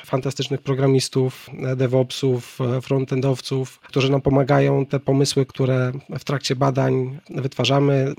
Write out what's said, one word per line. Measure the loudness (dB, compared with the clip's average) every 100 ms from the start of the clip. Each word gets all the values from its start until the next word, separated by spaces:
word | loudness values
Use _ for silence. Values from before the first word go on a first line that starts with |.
| -4
fantastycznych | -4 -4 -6 -6 -6
programistów, | -4 0 2 2 2 -2 -2 -4 -16 -8
e, | -6 -2
DevOpsów, | 2 2 0 0 0 0 -4 -6 -2 -2
e, |
frontendowców, | -2 -2 0 -2 0 -2 -4 -6 -6 -12
którzy | -6 0 2
nam | 2
pomagają | 2 2 4 4 4 2 0
te | -2
pomysły, | 0 2 2 0 -2
które | 0 0 0 -2 -4 -10 -10
w |
trakcie | -4 -4 -2 0
badań | 0 2 2 0 -2 -8 -12
wytwarzamy, | -6 -6 -2 2 2 4 2 0